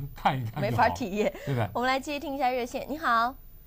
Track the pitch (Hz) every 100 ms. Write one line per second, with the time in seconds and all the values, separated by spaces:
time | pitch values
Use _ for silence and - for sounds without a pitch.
0 | 139 - 196 131 113 - - - 233 -
1 | 214 208 202 - - 127 - 233 254 262
2 | 285 285 320 277 254 254 240 269 - 302
3 | 311 233 233 262 - -